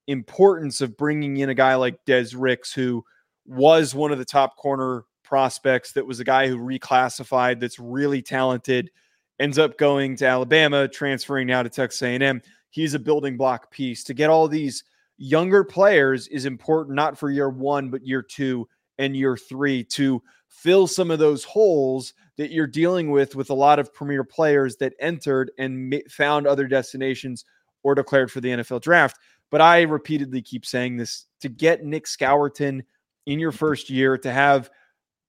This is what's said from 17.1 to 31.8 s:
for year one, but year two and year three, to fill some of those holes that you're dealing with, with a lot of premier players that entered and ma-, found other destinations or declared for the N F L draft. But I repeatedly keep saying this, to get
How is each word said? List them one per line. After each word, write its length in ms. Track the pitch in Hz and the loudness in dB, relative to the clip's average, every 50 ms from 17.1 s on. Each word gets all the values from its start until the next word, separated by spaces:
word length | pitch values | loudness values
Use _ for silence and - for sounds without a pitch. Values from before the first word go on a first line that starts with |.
| 139 | -2
for 140 | - 151 143 | -4 -6 -4
year 180 | 139 143 139 139 | -2 0 -2 -2
one, 400 | 131 131 131 139 143 143 135 131 | -4 -4 -4 -2 -2 -2 -4 -4
but 180 | 123 135 123 | -8 -8 -6
year 140 | 131 131 131 | -6 -6 -6
two 480 | 117 - - - 139 131 127 123 110 - _ _ _ _ _ - | -6 -8 -8 -6 -4 -4 -4 -4 -6 -10 _ _ _ _ _ -6
and 180 | 139 139 139 | -4 -4 -2
year 180 | 135 135 131 123 | -2 -2 -2 -2
three, 480 | 117 - - 131 131 143 143 135 127 117 | -4 -8 -14 -8 -4 -2 -2 -2 -2 -4
to 380 | - - - 139 135 131 117 - _ _ _ _ _ | -6 -4 -2 0 0 0 -2 -6 _ _ _ _ _
fill 380 | _ _ - 165 185 196 190 | _ _ 0 4 4 4 4
some 240 | 170 - - 185 170 | 2 2 -2 -2 0
of 80 | 165 151 | 0 2
those 240 | 156 151 147 - - | 2 2 2 0 -4
holes 720 | - - 208 220 196 170 147 135 131 131 135 123 - - _ _ _ _ | -4 0 2 4 4 4 2 0 0 -2 -4 -6 -10 -16 _ _ _ _
that 140 | - 147 139 | -8 -8 -6
you're 160 | 165 160 156 | -2 -2 -4
dealing 440 | 131 107 151 165 175 185 180 165 151 | -2 0 0 0 0 0 0 0 0
with, 240 | 143 139 139 135 135 | 2 2 2 0 -2
with 140 | 135 131 - | -8 -6 -4
a 60 | 139 | 0
lot 240 | 135 139 143 147 147 | 2 4 4 4 4
of 160 | 135 - _ | 2 -4 _
premier 300 | - 147 143 143 135 131 | -12 -8 -6 -4 -4 -6
players 520 | - _ - 160 151 147 143 135 127 120 | -4 _ 0 2 4 4 2 2 0 -2
that 160 | - 139 131 - - | -4 -6 -6 -6 -4
entered 520 | 139 165 170 143 - 151 135 131 131 131 - | -6 -6 -6 -4 -2 -2 0 0 -2 -4 -6
and 320 | - 135 131 131 131 127 131 | -8 -8 -8 -6 -8 -8 -6
ma-, 80 | 139 147 - - | -6 -6 -6 -8
found 360 | - - 147 147 147 147 143 | -4 -2 0 2 2 2 2
other 200 | 143 143 135 139 | 2 2 2 0
destinations 800 | 127 135 131 123 - - 131 135 135 131 - - 131 123 113 - _ _ _ _ _ _ _ - | 0 0 -2 -2 -2 -6 -6 -4 -4 -4 -6 -8 -12 -12 -12 -14 _ _ _ _ _ _ _ 0
or 120 | 139 139 | 0 2
declared 360 | 139 135 - 139 139 131 113 | 0 0 0 0 -2 -2 -2
for 120 | - 135 120 | -4 -6 -6
the 100 | 127 123 | -4 -4
N 80 | 120 | -4
F 120 | 117 - 127 | -6 -6 -8
L 60 | 120 | -6
draft. 400 | - 156 175 170 147 131 - _ _ _ _ _ _ _ | 0 2 4 4 4 2 0 _ _ _ _ _ _ _
But 120 | - 151 160 | 4 6 8
I 200 | 165 170 170 170 | 8 8 8 4
repeatedly 600 | 156 156 143 - - 156 147 143 131 127 127 113 | 2 0 -4 -4 -4 -6 -4 -4 -6 -8 -10 -10
keep 240 | - 127 120 - | -8 -12 -12 -10
saying 320 | - - 123 123 127 123 120 | -6 -4 -4 -4 -4 -6 -8
this, 260 | 117 - - - - _ _ _ | -8 -8 -10 -14 -16 _ _ _
to 80 | - 139 | -14 -12
get 340 | 117 113 156 160 170 - | -6 0 2 2 2 2